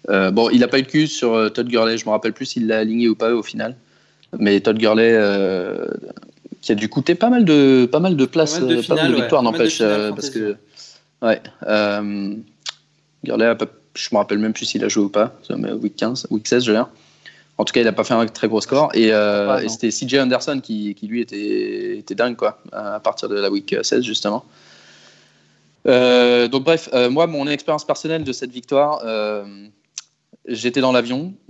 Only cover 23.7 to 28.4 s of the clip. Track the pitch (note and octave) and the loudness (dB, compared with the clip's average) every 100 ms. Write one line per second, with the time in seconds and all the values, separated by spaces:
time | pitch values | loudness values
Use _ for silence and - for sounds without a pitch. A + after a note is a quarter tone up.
23.7 | A#2 A#2 A#2+ B2 A2 G#2 A2+ _ _ - | -4 0 -2 0 -4 -4 -6 _ _ -20
24.7 | - - - - _ _ _ _ _ _ | -20 -20 -20 -20 _ _ _ _ _ _
25.7 | _ - B2 B2+ B2 B2 A#2+ A#2+ C3+ C3+ | _ 2 4 6 4 4 4 2 0 0
26.7 | E3 - C3 B2 C#3 E3+ D3+ C#3 D3 - | 0 0 2 2 2 0 0 -4 -4 -2
27.7 | D3+ - C#3 D#3 D#3+ C#3+ A#2+ | -4 -2 -4 -4 -4 -4 -8